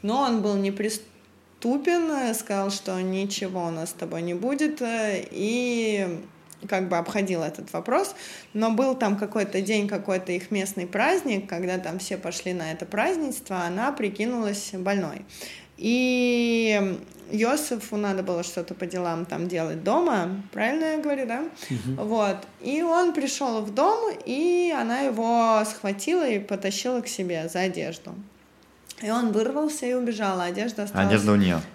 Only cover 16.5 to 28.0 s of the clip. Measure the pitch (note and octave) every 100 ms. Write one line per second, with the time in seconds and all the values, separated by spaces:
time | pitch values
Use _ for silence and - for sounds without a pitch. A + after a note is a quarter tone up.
16.5 | A#3 A3+ G#3 G3 F3 - - - G#3+ A3+
17.5 | D4 D4+ A#3 - G#3 G#3 F#3+ F#3 F3 E3+
18.5 | - E3+ F3+ F3+ F3+ F3 E3 F3+ D#3 F3
19.5 | F3 D#3+ D#3+ G3 C4+ F4 A3+ E3+ F#3+ G3+
20.5 | - G#3+ D4+ D#4+ D#4 D4 C#4 B3 A#3 D#4+
21.5 | - - B2 G#2 C3+ G#3 A3+ G3+ G3 -
22.5 | - - D4 E4+ E4 F4 D#4 C4+ - C4+
23.5 | A3 G#3+ G#3 E4 A4+ A4+ - - C4 E4+
24.5 | F4 F4 D4 A#3 B3 C#4 A3 A3+ A#3 A3+
25.5 | A3 A3 - G3+ G3+ - F4+ C#4+ G#3 G3+
26.5 | G3 G3 G3+ B3 B3+ A#3 - F#3 E3+ D#3+
27.5 | F3 F#3 E3+ D#3+ E3